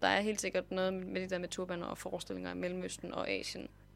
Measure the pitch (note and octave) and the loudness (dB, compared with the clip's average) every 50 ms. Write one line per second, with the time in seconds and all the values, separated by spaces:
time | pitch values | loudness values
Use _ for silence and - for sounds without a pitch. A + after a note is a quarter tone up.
0 | - F#3 G3 G3 G3+ G#3+ G#3+ G#3 - F#3+ - F#3 F3+ - F#3+ F#3 F#3 F#3+ F#3+ F#3 | 6 6 6 6 4 2 0 0 0 0 0 0 0 0 2 2 2 2 2 0
1 | F#3 F#3+ F#3+ F#3 F#3 F#3 F#3 F3+ F3+ F3 - - F#3 F3+ F3+ F3 E3+ - - - | -2 -2 -2 -2 0 0 0 -2 -2 -2 -4 -4 -2 -2 -2 -2 -2 -4 -4 -4
2 | - F#3 G3 F3 - - F#3+ F3+ F3+ F3+ - F3+ F#3 F3+ F3+ F#3 F3+ F#3 - - | -4 -4 -4 -4 -4 -4 -4 -4 -2 -2 -2 -2 -2 -2 -2 -2 -4 -4 -6 -6
3 | - - - - - - G2 F#2+ - - - - - - - - - - - | -6 -4 -2 -2 0 0 0 0 -2 -4 -6 -6 -8 -10 -12 -18 -20 -20 -10